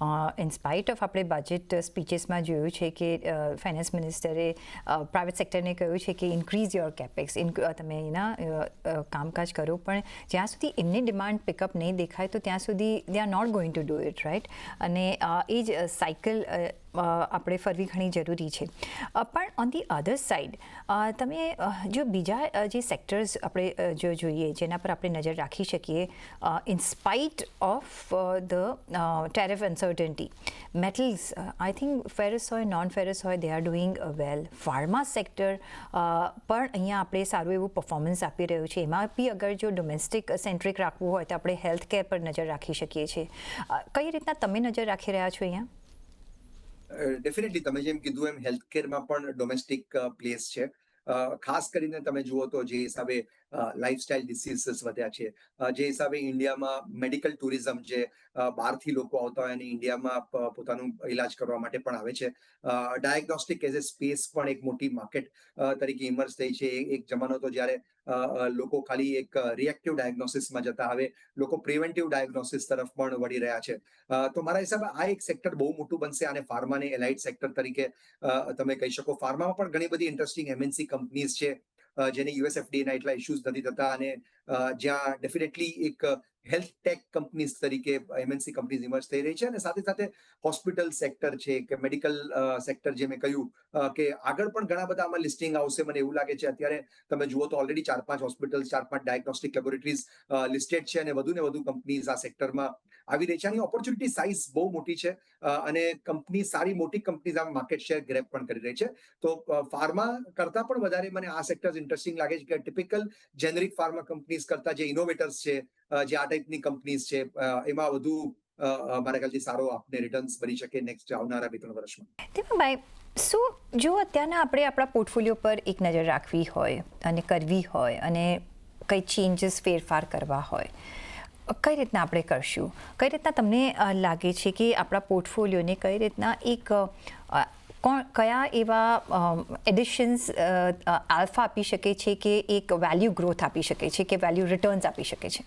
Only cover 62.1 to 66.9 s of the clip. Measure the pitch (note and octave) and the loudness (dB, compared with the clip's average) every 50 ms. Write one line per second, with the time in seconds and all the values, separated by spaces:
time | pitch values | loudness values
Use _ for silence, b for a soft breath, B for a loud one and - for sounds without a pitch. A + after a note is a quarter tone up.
62.1 | B2 - B2+ B2 B2+ b b b b b - B2+ B2 B2 B2 B2 B2+ C3 C3+ C#3 | -4 -4 -4 -6 -6 b b b b b -4 -2 0 0 0 -2 -2 0 2 2
63.1 | D3 D#3 D3 D3+ D#3+ D3 - - E3 - D3+ C3+ C#3 D3 C#3+ - - - C#3 C#3 | 2 2 0 -2 -4 -2 -2 -4 -2 -2 0 0 0 -2 -4 -6 -4 -2 -2 -2
64.1 | C#3+ C#3 - - - D3+ C#3 C#3 C3+ C3+ C3+ C3 B2 B2+ C#3 C3 B2 A#2 G#2+ - | 0 -2 -4 -2 -2 0 0 0 -2 -2 -2 -4 -2 -2 -2 -2 -2 -4 -6 -6
65.1 | - C#3 B2+ - b b b b b - C3+ C3+ C3+ C3+ C#3 C3+ C3+ B2+ C3+ B2+ | -6 -6 -6 -8 b b b b b 0 0 0 2 0 0 -2 -2 -2 -2 0
66.1 | B2+ C3 C3+ C3 - - C3 B2+ B2+ - C3+ B2+ B2+ B2+ C#3 C#3 | 0 0 0 0 -2 -2 -2 -2 0 0 -2 -2 0 -2 -2 -2